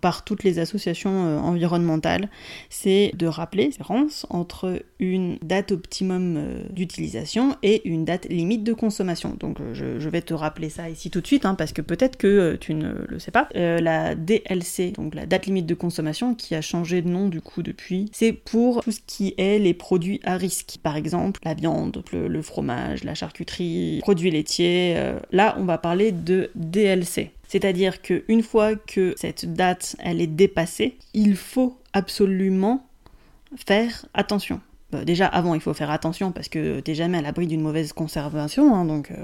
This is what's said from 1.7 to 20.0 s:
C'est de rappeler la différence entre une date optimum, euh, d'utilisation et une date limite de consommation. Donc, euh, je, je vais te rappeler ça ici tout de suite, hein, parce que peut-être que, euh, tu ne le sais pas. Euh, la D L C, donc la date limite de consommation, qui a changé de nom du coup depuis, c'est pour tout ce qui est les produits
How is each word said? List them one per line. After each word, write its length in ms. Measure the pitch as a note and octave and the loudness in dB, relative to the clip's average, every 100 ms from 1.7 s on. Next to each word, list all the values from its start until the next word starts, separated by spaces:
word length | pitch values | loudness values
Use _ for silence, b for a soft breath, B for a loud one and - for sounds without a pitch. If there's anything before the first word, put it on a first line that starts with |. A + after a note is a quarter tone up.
| E3+ E3+ D#3+ E3 - G3+ B B B B | 2 2 2 2 0 -2 B B B B
C'est 440 | - G3 G3 G#3 | -4 4 4 4
de 120 | F3+ E3+ | 2 -2
rappeler 380 | D#3+ E3 F#3+ | -2 -4 0
la 60 | C4+ | 0
différence 560 | - - A3 D4+ - - | -2 -2 0 0 -2 -6
entre 520 | F3 F3 - F#3 F3+ - _ | -4 -4 -4 -4 -4 -8 _
une 400 | F#3 F#3 F3+ - | -2 0 0 -4
date 300 | D#3+ F#3+ G3 | -2 -2 0
optimum, 640 | F#3 - - F#3+ F#3 F3+ D#3 | -4 -4 -4 -2 0 0 -2
euh, 260 | D3 - - | -4 -8 -8
d'utilisation 840 | F3 F3+ - D#3 A2+ - A3 C4+ - | -6 -6 -6 -8 -6 -4 0 2 2
et 260 | G3 G#3+ F#3 | 4 4 2
une 160 | D#3+ | -2
date 220 | D#3+ F3+ - | 0 -2 -2
limite 360 | F3 E3+ A3+ | -2 0 0
de 80 | G#3 | 0
consommation. 640 | A3+ A3 G3+ F#3+ E3+ - - | 0 0 0 -2 -2 -6 -8
Donc, 220 | D3 - | -8 -8
euh, 140 | D3 | -8
je, 260 | A#2+ C3 A#2+ | -8 -6 -4
je 80 | D#3 | -2
vais 140 | E3+ | -4
te 120 | E3+ | -2
rappeler 360 | D#3+ D#3 D#3+ D#3+ | -4 -4 -6 -8
ça 200 | E3 E3+ | -8 -12
ici 200 | D#3+ F3 | -10 -4
tout 100 | F3+ | -4
de 60 | - | 2
suite, 200 | C#4 F#3+ | 2 4
hein, 80 | |
parce 180 | F#3+ - | 2 -2
que 100 | - | -4
peut-être 340 | D3+ - C4 - | -4 2 2 4
que, 100 | G3 | 6
euh, 300 | G3+ E3+ - | 6 6 2
tu 160 | - | -2
ne 180 | D#3 D#3 - - | -2 -2 -4 -8
le 120 | - | -10
sais 120 | - | 0
pas. 180 | A3 D4 - | 2 2 0
Euh, 220 | E3+ E3+ | 2 2
la 360 | E3 D#3+ E3 | 2 2 0
D 280 | D#3 D#3+ G3+ - | -2 2 0 2
L 160 | F#3 | -4
C, 300 | E3+ - F3+ | -4 -4 -4
donc 220 | F#3+ D#3 | -2 -6
la 120 | D#3 D#3 | -6 0
date 200 | F#3 F#3+ | 0 0
limite 200 | F#3+ E3 | -2 0
de 80 | |
consommation, 600 | E3+ F3 E3+ D#3 D3+ B3 | -2 -2 -2 -4 -2 -2
qui 200 | A#3 - | -2 -4
a 60 | D#3+ | -6
changé 420 | D#3 E3+ E3 F3+ | -2 -4 0 0
de 60 | F3 | 0
nom 200 | F3 G3+ | 0 0
du 120 | E3 | -2
coup 220 | - - | -8 -8
depuis, 480 | E3+ G3 - F3+ G#3 | -8 -8 -6 -4 -4
c'est 200 | - A3+ | 2 2
pour 500 | A3+ - A3+ A#3+ A#3+ | 2 -2 2 4 2
tout 100 | A#3 | -2
ce 80 | G#3+ - | -6 -10
qui 280 | - G3 - | -4 -4 0
est 200 | F#3+ G#3 | 2 4
les 160 | G3 | 4
produits 460 | E3+ - F#3 | 2 2 0